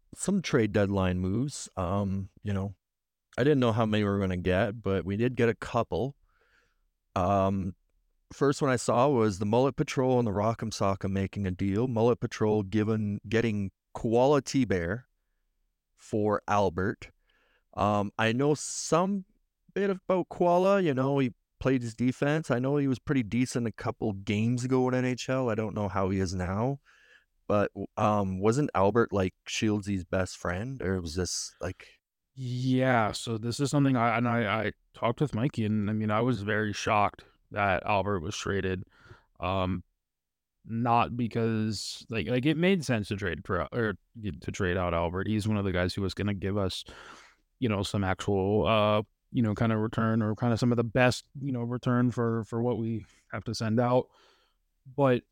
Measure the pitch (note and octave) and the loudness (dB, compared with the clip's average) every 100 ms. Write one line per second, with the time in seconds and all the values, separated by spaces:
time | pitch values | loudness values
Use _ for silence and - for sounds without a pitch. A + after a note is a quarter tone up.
0 | _ - - G3 - C#3 G#2+ G#2 G2+ G2 | _ -8 -2 -2 2 2 4 4 2 2
1 | F#2 F2+ F#2 G#2 C#3+ - - - F2+ G2+ | 2 2 0 0 -2 -6 -10 -6 -2 -2
2 | G2 G2 F#2 - G#2 G2 G2+ - _ _ | -2 -4 -6 -10 -6 -4 -4 -8 _ _
3 | _ _ _ - C3+ C#3 B2 A2+ A2 G#2+ | _ _ _ -2 2 4 2 2 2 2
4 | G2+ G2+ F#2+ F2+ F2+ F2+ A2 A#2 G2 F#2+ | 2 2 0 0 2 2 2 -2 -2 -2
5 | E2+ G2+ A#2 A#2+ A#2 G#2 - A#2+ A2 E2+ | -2 -2 -2 2 0 0 -4 -4 -2 -2
6 | C3 - _ _ _ _ _ _ _ _ | -4 -8 _ _ _ _ _ _ _ _
7 | _ G2 F2+ G2+ F#2+ G2 F#2+ - _ _ | _ -2 2 2 2 0 -4 -8 _ _
8 | _ _ _ - C#3+ C#3+ C#3+ B2 - A#2 | _ _ _ -2 0 2 0 0 2 4
9 | C#3 B2+ A2 F#2+ G#2 A#2 C3+ - D3 C#3+ | 4 4 2 2 0 2 2 0 -2 0
10 | C3 B2 A#2+ G2 A2 A2 A2 - G2+ G2 | 2 2 2 0 0 -2 -6 -2 -2 0
11 | G2+ F#2+ F#2+ G#2 G2 F#2 G2 G2 C3 A2 | -2 -2 -2 -2 -4 -2 0 0 0 2
12 | A#2 A#2 A#2+ - G#2+ G#2+ F#2+ G#2+ G#2+ G#2+ | 2 2 -4 -2 2 2 2 0 0 0
13 | G#2 G2+ G2+ A2 A2+ G#2 F#2+ - _ - | -2 -4 -2 0 0 0 -4 -8 _ -6
14 | A#2 A#2 C3 D3 - C3+ G#2+ F#2+ E2+ A#2 | 0 4 4 4 2 0 2 0 -2 -4
15 | - _ _ _ _ _ _ _ _ _ | -8 _ _ _ _ _ _ _ _ _
16 | - A2 G#2 G#2 - G2+ F#2+ E2+ G2 - | -6 -2 0 0 0 0 2 0 -2 -4
17 | - _ _ _ _ _ _ - G#2 G#2 | -12 _ _ _ _ _ _ -2 0 2
18 | G2+ - A2 A#2 C#3+ D3 - - - D#3+ | -2 0 0 2 0 0 -4 -8 0 0
19 | G3 G3+ - _ _ _ _ F#3 G3+ F#3+ | 2 -2 -8 _ _ _ _ -4 -2 -2
20 | - F#3 - - F3 F3 F#3+ G3+ E3+ C3 | 0 -2 -2 2 4 6 6 4 4 2
21 | C3+ C#3 C3 - _ _ C3 C3 A#2+ - | 2 2 0 -2 _ _ 0 0 0 0
22 | B2+ - C#3+ D#3 - B2 C3 D3 C#3 B2 | 0 2 0 0 0 0 0 0 0 -2
23 | - C#3 G#2 A2+ B2+ B2+ A#2 - A#2 - | 0 -2 0 0 0 -2 -4 -4 -8 -4
24 | A2+ G2 G2 G#2 A#2 B2 B2+ C3 B2+ B2+ | -4 -4 -2 0 0 0 2 2 2 0
25 | B2+ B2 - C3 B2 A2 G#2+ G#2 G2+ G2 | 0 -4 -4 -2 0 -2 -4 -4 -4 0
26 | F#2+ F#2+ F#2 F#2+ F2+ G2 B2 C#3+ _ _ | 0 0 -2 -2 -4 -2 -2 -4 _ _
27 | _ - _ _ - G#2 G2 G2+ - - | _ -20 _ _ -2 0 0 -4 -10 -2
28 | G#2+ G#2 F#2+ F#2 G#2 B2+ D3 F#2 G2 A#2 | 0 2 0 0 0 2 0 2 2 4
29 | - G2 F#2+ - - - A2 G#2 G2 G2 | 2 0 -2 -4 -8 -2 0 0 -2 -4
30 | F2+ F#2+ F#2 - F2+ F2 B2 C3+ F#2 F#2+ | -2 -2 -2 -6 -6 -6 -6 -6 -2 -2
31 | E2+ E2+ F2 - - - F2+ - - _ | -2 -4 -4 -4 -8 -10 -10 -10 -16 _
32 | _ _ _ C3 B2 B2 C3 B2+ C3 A#2+ | _ _ _ -12 -8 -4 0 2 4 2
33 | G#2 - - A2 A#2 A#2 C#3 D3 C3+ B2+ | 0 -2 -6 -4 -4 -2 0 2 4 4
34 | A#2 A2+ A#2+ A#2 G#2+ A2 G#2 - _ - | 2 2 2 2 0 0 -2 -6 _ -4
35 | A2+ A#2+ D3 A2 C3+ - G#2+ G#2+ G2+ G#2+ | -2 0 -2 0 -2 -2 -2 0 -2 -2
36 | G#2+ G#2+ B2 A2 G2+ G#2 G#2+ G2 - G#2+ | 0 0 0 0 0 -2 -2 -4 0 2
37 | G2+ - - _ _ G#2 G2+ F2+ - G#2 | 2 -2 -16 _ _ -2 0 0 0 0
38 | F#2+ G2 D#2+ - - G2 F#2 F#2 - _ | 0 -2 -4 -6 -4 -2 -2 -4 -6 _
39 | - - _ _ F2+ F#2+ F#2 F#2 - _ | -20 -20 _ _ -4 -2 -2 -2 -8 _
40 | _ _ _ _ _ _ - A2+ A#2+ A#2 | _ _ _ _ _ _ -8 -2 2 2
41 | G2+ A#2+ A#2 A#2 A2+ A2 A2 G2+ - - | 2 -2 -2 0 0 0 -2 -4 -8 -12
42 | - A2 G#2 B2 C#3 D3+ F3+ F#3+ C3 A2+ | -8 -6 -2 0 0 2 2 2 0 -2
43 | G2+ G2 G2 D2+ - F2+ D2+ B2 A2 F2+ | -2 -4 -4 -4 -2 -2 -2 -2 -2 -4
44 | _ B2 G#2+ - - - F#2 F#2 F2+ E2+ | _ -10 -10 -8 -10 -4 -2 0 0 0
45 | E2+ F2+ G2 G#2+ G#2 G#2 G2 F2+ F2+ - | 0 -2 -2 -2 0 0 0 0 0 -2
46 | F#2+ - G2+ G2 F#2+ G#2 F#2 - - - | -4 -2 -4 -4 -4 -2 -2 -4 -12 -18
47 | - - - _ _ _ A#2+ G2+ - G#2 | -20 -20 -20 _ _ _ -2 0 -2 -2
48 | F#2 F#2 - G2 F#2+ G#2+ D#2+ A2 G#2 G#2+ | 0 -2 0 0 2 2 4 4 4 2
49 | G#2+ _ _ C3 A2+ G2+ A#2 A2 A2 - | -2 _ _ 0 0 2 0 2 0 0
50 | A2+ A2 G#2+ G#2+ B2 A2+ B2 A#2+ A#2+ C3 | 0 2 0 0 0 2 2 2 0 2
51 | B2 - - C#3 C#3+ B2 A#2 B2 C3 B2 | 2 2 -8 -10 -6 -6 -4 -4 0 2
52 | B2 B2 A#2 A2+ G#2+ A#2 A#2+ A2+ A2+ A2 | 2 2 -2 -2 -4 -4 -2 -2 -4 -6
53 | G2+ _ _ A2+ A#2 G#2+ A2+ A2+ B2 B2+ | -10 _ _ -10 -8 -6 0 2 2 2
54 | - _ _ _ _ _ _ _ C3+ B2+ | 0 _ _ _ _ _ _ _ -12 0
55 | C3+ B2 - | 2 2 -2